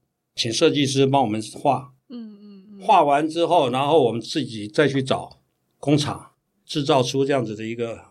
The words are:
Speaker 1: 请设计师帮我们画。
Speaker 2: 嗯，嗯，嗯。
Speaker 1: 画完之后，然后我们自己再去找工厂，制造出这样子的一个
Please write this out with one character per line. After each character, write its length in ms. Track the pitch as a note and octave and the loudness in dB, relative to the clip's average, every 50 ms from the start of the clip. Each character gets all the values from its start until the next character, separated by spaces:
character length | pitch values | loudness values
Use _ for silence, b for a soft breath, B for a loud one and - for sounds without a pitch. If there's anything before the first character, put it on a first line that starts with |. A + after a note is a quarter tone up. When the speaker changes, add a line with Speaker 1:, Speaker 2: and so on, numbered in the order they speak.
| _ _ _ _ _ _ _ | _ _ _ _ _ _ _
Speaker 1:
请 180 | - - A#2 A2 | -8 -6 -6 0
设 180 | - E3 D#3+ | 2 2 4
计 160 | D#3+ C#3+ C#3+ | 4 2 0
师 200 | B2 B2+ C3+ C3+ | 0 2 2 2
帮 160 | C#3 C3+ C#3 C3 | 2 2 2 0
我 40 | |
们 140 | G#2+ G#2+ A2 A2 - - | 0 -2 -4 -6 -8 -10
画。 380 | - - D3 C3 A#2+ B2+ C3 _ _ _ - | -4 -2 0 0 -2 -4 -10 _ _ _ -20
Speaker 2:
嗯， 300 | - A#3+ A3+ G#3+ G#3 G3+ | -18 -18 -18 -18 -20 -20
嗯， 240 | G#3 G#3 G3+ G3 F#3+ G#3+ G#3 | -20 -20 -20 -20 -20 -20 -20
嗯。 80 | G3 | -6
Speaker 1:
画 220 | F#3+ F#3+ G#3+ F#3 D#3 | 0 4 4 4 6
完 260 | C#3+ C#3+ C#3+ D#3 D#3 | 4 4 2 2 0
之 160 | D#3 E3 E3+ | -2 0 0
后， 260 | D3 E3+ F3 C#3+ B2 | 2 4 2 2 2
然 160 | A#2 C3 C#3 | 0 -2 0
后 180 | C#3+ D#3 D#3+ C3+ | 2 4 4 4
我 80 | A2+ A2 | 2 0
们 80 | A#2 | -4
自 240 | G#2+ - - E3 C3 | -6 -6 -6 -6 -6
己 240 | B2 A2 G#2+ G#2 G#2 | -6 -8 -10 -12 -4
再 180 | - - D3+ | 0 2 2
去 160 | C#3 C3+ C#3 C3 | 2 2 -2 -2
找 380 | C3 G#2+ F#2 F#2 - - _ _ _ _ _ _ _ _ _ | -2 -2 -4 -4 -8 -18 _ _ _ _ _ _ _ _ _
工 180 | - C3+ D3 | 0 2 2
厂， 360 | D3 C#3+ - - - - - _ _ _ _ _ _ _ | 2 2 -2 -6 -10 -12 -18 _ _ _ _ _ _ _
制 200 | - - D#3 C#3 | -10 -8 -4 0
造 180 | C3 D#3 C3+ B2 | 2 2 2 2
出 220 | B2+ - C3+ C#3 | 0 0 -2 0
这 80 | C3+ D3+ | 0 0
样 120 | C3+ A#2+ | -2 -2
子 120 | G#2+ A2 | -4 -8
的 80 | G#2 A2 | -8 -8
一 100 | A2+ A#2 | -8 -8
个 240 | A2+ A#2 A2+ A2 F#2+ - _ | -6 -8 -8 -10 -12 -18 _